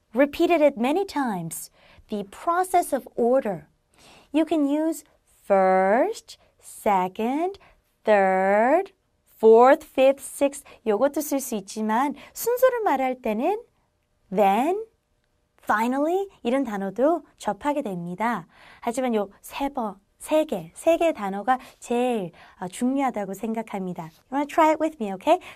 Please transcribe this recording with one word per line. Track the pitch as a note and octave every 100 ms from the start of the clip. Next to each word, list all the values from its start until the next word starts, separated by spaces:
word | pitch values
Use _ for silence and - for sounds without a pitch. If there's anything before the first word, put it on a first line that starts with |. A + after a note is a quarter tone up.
| _
repeated | A3+ C#4+ C#4+ E4+ E4
it | D4 C#4
many | B3 E4+
times. | G4 D4 B3+ F#3 E3 - - _ _ - _
The | G#3 G3
process | - - F4 F#4 F4+ -
of | C4+ - -
order. | A#3 C4 A#3 E3 - _ _ _ - - _
You | D4 D#4
can | D#4+ C#4
use | D4 D#4+ D#4+ - _ _ _
first, | - G3 F#3+ F#3+ F#3+ A3+ F#4 A4+ - - _ _
second, | - - A3 G3 F#3 F#3 A3+ C#4+ F#4 G4 - _ _ _
third, | - G#3 F#3+ F#3+ F#3+ G#3 A#3+ E4 G4 _ _ _ _
fourth, | _ A3 A3+ B3+ D4
fifth, | - - C4 C4+
sixth. | - - C#4 C#4+ - - A3
요것도 | G#3 C#4 D4+
쓸 | D4 C#4
수 | B3+ G#3+
있지만 | F#3+ G#3+ G#3+ A3+ C#4+ - - -
순서를 | A4+ B4 B4+ A#4+
말할 | G4 C4+ C4 C4
때는 | A3+ G#3+ D4+ G#4+ - _ _ _ _ _ _
then, | F#3 G3 G#3 D4 G4+ A4+ _ _ _ _ _ _ _
finally | - G#3+ A#3+ C4+ D4+ F#4 G4 _
이런 | A#3 C4+ A#3+
단어도 | G#3 G3 G3 C#4+ E4+ - _
접하게 | - G3+ D4 D4
됩니다. | A3 F3+ E3+ F3+ A3+ G#3 - _ - -
하지만 | - A3+ B3+ A3
요 | G3 -
세 | - - C#4
번, | C#4 G#3+ F#3 _ _ -
세 | D#4 D#4
개, | G3 E3
세 | - E4 E4
개 | E4+
단어가 | D4+ G3+ G3 G#3 B3+ - -
제일, | - A#3+ B3 A#3 E3+ - - -
어, | F3+
중요하다고 | - B3 C#4 C4 A3 G3 G3
생각합니다. | A3 A3+ A3+ G3+ F#3 F3 D#3+ - _
You |
wanna | C4+ D4
try | - D#4
it | D4+
with | D#4 -
me, | G#3
okay? | F#3+ D4 F4+ -